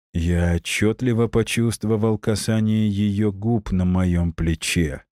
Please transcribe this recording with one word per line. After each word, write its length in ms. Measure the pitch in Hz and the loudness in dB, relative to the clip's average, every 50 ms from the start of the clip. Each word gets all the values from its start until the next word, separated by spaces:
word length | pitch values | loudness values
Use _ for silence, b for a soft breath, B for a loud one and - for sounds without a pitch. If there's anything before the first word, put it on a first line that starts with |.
| _ _ - | _ _ -4
Я 380 | 85 82 87 87 85 87 85 | -2 0 2 2 2 2 2
отчётливо 760 | 85 85 - - - - 104 107 113 - 127 127 117 113 117 107 | 0 0 -2 -4 -4 0 0 0 0 0 -2 -2 0 0 0 0
почувствовал 920 | - 117 107 - - 117 117 117 107 - - 107 110 104 110 110 110 104 | 2 0 0 0 0 -2 0 -2 -2 -2 -2 -2 0 0 0 0 0 0
касание 720 | - 113 107 98 - - 110 110 110 107 110 110 110 104 | -2 -2 -2 -2 -2 -2 0 0 2 2 2 2 2 0
её 440 | 98 98 104 104 98 101 107 104 98 | 0 0 0 0 0 0 0 -2 -2
губ 380 | 98 104 117 120 110 - - | -2 -2 -2 -2 -2 -2 -2
на 120 | 95 92 90 | -2 0 2
моём 480 | 90 90 92 92 90 87 87 85 85 | 2 2 2 2 2 2 2 0 0
плече. 720 | 82 - 82 82 80 - - - - 87 82 73 67 - - _ | -2 -2 -2 -2 -2 -2 -4 -2 0 0 0 0 -2 -6 -14 _